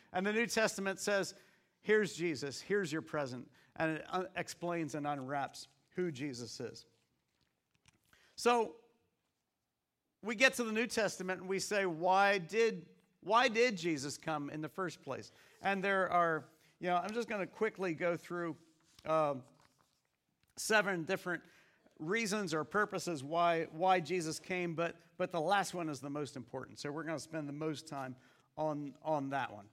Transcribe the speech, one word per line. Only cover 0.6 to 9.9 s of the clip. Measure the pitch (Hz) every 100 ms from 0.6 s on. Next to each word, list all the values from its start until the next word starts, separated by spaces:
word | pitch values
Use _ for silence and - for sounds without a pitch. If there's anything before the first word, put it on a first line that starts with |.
| 214 - 196 190
says, | - 202 180 - - _ _ _
"Here's | - 214 196
Jesus, | 143 175 135 143 123
here's | - 202 170
your | 156
present." | 156 156 135 123 - _ _ -
And | 160 156
it | -
un-, | 185 185 175
explains | 165 - 175 170 151
and | 151 147
unwraps | 143 127 143 127 - - _ _ -
who | 180
Jesus | 127 147 120 113 -
is. | 120 - - _ _ _ _ _ _ _ _ _ _ _ _ _ _
So | - 240 240 208 - _ _ _ _ _ _ _ _ _ _ _